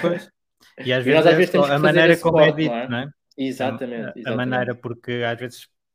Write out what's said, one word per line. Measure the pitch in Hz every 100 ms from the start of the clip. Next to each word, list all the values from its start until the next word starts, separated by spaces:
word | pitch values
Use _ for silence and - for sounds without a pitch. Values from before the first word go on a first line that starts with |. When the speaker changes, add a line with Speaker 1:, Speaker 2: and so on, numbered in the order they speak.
Speaker 1:
pois. | 170 175 - _ _ _ _ -
E | 123
às | 127
Speaker 2:
<laughs> | 123
E |
Speaker 1:
vezes | 151
Speaker 2:
nós | 160
às |
Speaker 1:
é | 165
Speaker 2:
vezes | 180
temos | - 143
Speaker 1:
só |
Speaker 2:
que | 143
Speaker 1:
a |
Speaker 2:
fazer | 151 165
Speaker 1:
maneira | 165
Speaker 2:
esse | 165
Speaker 1:
como | 170 160
é | 151
Speaker 2:
corte, |
Speaker 1:
dito, | 151 156
Speaker 2:
não | 117
é? | 127
Speaker 1:
não | 120
é? | 139 - _ -
Speaker 2:
Exatamente, | 131 123 131 117 127 120 110 -
Speaker 1:
A, | 131
a |
Speaker 2:
exatamente. |
Speaker 1:
maneira, | 123 127 127 123
porque | 117 120 117 - 120 120
às | 117
vezes | 123 - - _ _